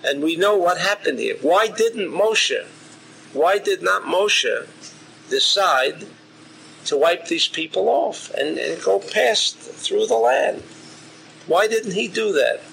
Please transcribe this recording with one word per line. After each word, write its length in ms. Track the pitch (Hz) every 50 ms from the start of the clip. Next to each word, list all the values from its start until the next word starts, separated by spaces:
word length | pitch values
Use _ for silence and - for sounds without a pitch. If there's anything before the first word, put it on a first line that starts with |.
And 200 | - 135 143 143
we 140 | 147 160 165
know 200 | 160 185 208 208
what 220 | 196 175 175 180 -
happened 400 | 175 190 208 202 - 165 139 113
here. 180 | 120 113 110 113
Why 260 | 135 147 175 196 226 220
didn't 420 | - - 220 233 233 233 190 151
Moshe, 540 | - 175 202 220 220 - - - 131 113 - - - - - - - - - - - - - -
why 260 | 135 135 156 175 196 208
did 240 | 196 202 196 -
not 200 | - 185 185 -
Moshe 640 | - 139 165 180 202 208 196 - - 120 107 117 123 - - - - - - - - - - - - -
decide 800 | 123 139 - - - 190 196 180 147 131 131 143 151 - - - - - - - - - - - - - - - - - -
to 100 | - 147
wipe 300 | 139 151 165 175 175 -
these 220 | - 170 160 - -
people 400 | - 160 160 156 - 190 190 220
off 440 | - 233 226 226 - - - - -
and, 240 | - 143 151 160 131
and 240 | 120 147 165 151
go 160 | - - - -
past 580 | - - - 131 127 120 110 - - - -
through 500 | - - - - - - - - 104 110
the 100 | - 120
land. 460 | 113 113 120 131 - - - - - - - - - - - - - - - - - - - - - -
Why 220 | - 156 180 214 214
didn't 240 | 226 220 - 214
he 160 | 175 202 233 208
do 240 | - 226 220 208
that? 280 | 175 143 123 117 110 - - -